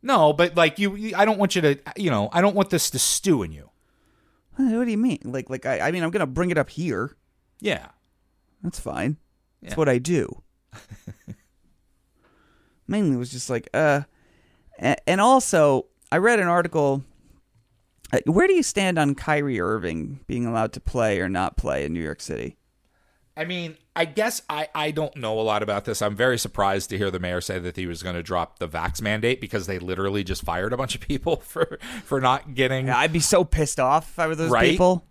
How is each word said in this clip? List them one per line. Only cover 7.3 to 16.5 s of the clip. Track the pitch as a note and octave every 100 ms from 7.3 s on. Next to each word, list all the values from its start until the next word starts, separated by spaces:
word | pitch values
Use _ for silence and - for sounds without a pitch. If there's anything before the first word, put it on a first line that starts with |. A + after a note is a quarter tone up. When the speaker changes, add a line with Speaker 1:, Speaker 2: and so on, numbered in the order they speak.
| _ _ _
Speaker 1:
Yeah. | G3+ E3+ - _ _ _ _ _ _ _
Speaker 2:
That's | F3 -
fine. | - C2 G#2+ D3+ _ _ _ _
That's | -
Speaker 1:
Yeah. | -
Speaker 2:
what | D3
I | B2
do. | C3 E3+ G2 - _ _ _
<laughs> | - - - - - - - _ _ _ _ _ _ _ _ _ _ _ _ _ _ -
Mainly | G#3 F#3+ B2+
was | B2
just | B2+ -
like, | B2 -
uh, | - D#3 C#3+ C#3+ _ _ _ _ _ _ -
a-, | - - -
and | F#3
also, | G#3+ C4 - F#3 D3 C3 - _ _
I | D#3
read | G3+ A#3
an |
article. | F3+